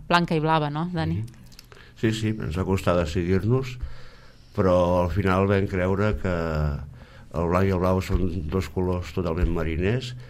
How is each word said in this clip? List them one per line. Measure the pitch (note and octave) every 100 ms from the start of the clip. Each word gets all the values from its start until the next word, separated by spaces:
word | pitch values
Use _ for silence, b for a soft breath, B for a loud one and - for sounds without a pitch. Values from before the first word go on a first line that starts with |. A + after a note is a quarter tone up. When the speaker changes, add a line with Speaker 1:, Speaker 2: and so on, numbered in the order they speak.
| D#3+
Speaker 1:
blanca | F3 E3+
i | D#3+
blava, | D#3 D#3+ D3
no, | D3 F3
Dani? | F3 D#3+ G#2+
Speaker 2:
Mhm. | A#2 - - - - B B -
Sí, | A2+
sí, | G#2+ G#2+
ens | G#2+ - F2
va |
costar | F2+ F#2+ G2 F2
decidir-nos, | E2 F#2 F2 F#2+ G#2+ C3 C3 - B B B B B B - -
però | F#2 F2+ F2 F2+
al | F2
final | D#2+ F#2+ F#2 G2
vam | G2 G2+
creure | F#2+ F#2 F#2+ G#2+ -
que | F#2+ F2 E2 D#2 D2+ D2 D2 B B B B
el | D#2+ E2+
blanc | F2+ G2
i |
el | F#2
blau | F#2 F#2+
són | F#2 F2+ F2+ F2+ D#2
dos | F#2 -
colors | F#2 F2+ F2+ F2+
totalment | G2 E2+ E2+ E2+
mariners, | E2 D#2+ D#2+ F#2 B2+ - -